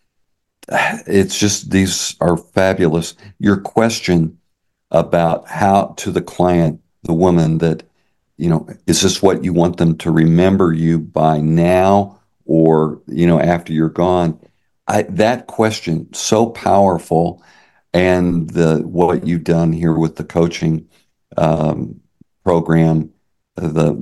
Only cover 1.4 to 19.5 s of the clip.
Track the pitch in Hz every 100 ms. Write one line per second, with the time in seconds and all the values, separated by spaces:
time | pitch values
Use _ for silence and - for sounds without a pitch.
1.4 | 104 - - 95 95 85 - - 85 85
2.4 | - - 95 92 87 82 82 - - -
3.4 | 101 98 - - 113 113 - 90 80 -
4.4 | _ _ _ _ _ 82 85 87 82 82
5.4 | - 82 101 98 95 - - 90 - -
6.4 | 90 87 80 76 _ _ - 82 92 87
7.4 | 80 80 82 78 - _ _ _ _ -
8.4 | 85 78 - - - 82 95 - 98 90
9.4 | 92 85 85 85 85 80 85 82 80 82
10.4 | 92 98 90 80 82 82 78 78 78 78
11.4 | 78 82 85 90 95 101 101 - _ _
12.4 | - 80 80 78 78 78 - 69 85 82
13.4 | 80 85 - 80 80 85 90 90 85 80
14.4 | _ _ _ _ - 107 107 92 107 120
15.4 | - - 113 110 - 80 82 - - 110
16.4 | 113 - - 98 98 82 - - 85 -
17.4 | _ _ _ _ _ 90 92 90 90 85
18.4 | 80 85 80 80 82 87 85 87 78 85
19.4 | 80